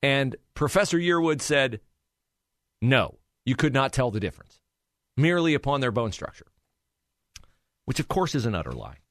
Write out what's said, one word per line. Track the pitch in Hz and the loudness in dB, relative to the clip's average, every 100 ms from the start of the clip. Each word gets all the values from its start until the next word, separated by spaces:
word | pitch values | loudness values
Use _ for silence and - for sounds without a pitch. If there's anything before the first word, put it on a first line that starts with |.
And | 139 139 135 117 _ | 2 2 0 -4 _
Professor | - 147 185 202 170 | -4 0 2 2 2
Yearwood | 175 175 165 151 | 2 2 2 0
said, | - 143 135 113 _ _ _ _ _ _ _ _ _ _ | 0 2 2 -2 _ _ _ _ _ _ _ _ _ _
"No, | 117 131 95 - _ _ - | 2 2 2 -6 _ _ -4
you | |
could | 127 151 | 0 2
not | 131 135 | 2 0
tell | - 127 | 0 -2
the | 107 | -2
difference, | 95 - - _ _ _ _ _ _ - | -4 -8 -20 _ _ _ _ _ _ 0
merely | 156 175 165 | 2 2 2
upon | 147 - 143 | 0 0 0
their | 131 | 0
bone | 113 117 | 0 -2
structure," | 95 - - - _ _ _ _ _ _ _ _ - - _ _ _ - | -6 -12 -14 -20 _ _ _ _ _ _ _ _ -20 -20 _ _ _ -8
which, | 127 | -4
of | 147 | -2
course, | - 185 | 0 0
is | 143 | 0
an | 113 | 0
utter | 95 73 | -2 -4
lie | 64 55 73 _ | -8 -12 -16 _